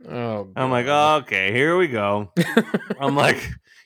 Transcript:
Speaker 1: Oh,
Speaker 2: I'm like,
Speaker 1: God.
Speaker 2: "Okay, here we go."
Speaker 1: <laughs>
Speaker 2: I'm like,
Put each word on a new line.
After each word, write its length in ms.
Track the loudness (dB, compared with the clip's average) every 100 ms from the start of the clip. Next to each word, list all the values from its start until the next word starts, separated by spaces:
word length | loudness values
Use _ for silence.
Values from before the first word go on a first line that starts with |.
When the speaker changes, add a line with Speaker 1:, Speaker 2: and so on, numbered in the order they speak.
| -12
Speaker 1:
Oh, 400 | -8 -6 -6 -8 -4
Speaker 2:
I'm 160 | -2
like, 140 | 0 0
Speaker 1:
God. 380 | 2 4 2
Speaker 2:
"Okay, 280 | 0 -2 0
here 260 | 2 2 2
we 100 | 0
go." 440 | 0 0 -2 -2 -2 0 0 0
Speaker 1:
<laughs> 360 | -2 -6 -6
Speaker 2:
I'm 140 | -2 2
like, 320 | 2 2 -4 -12 _ _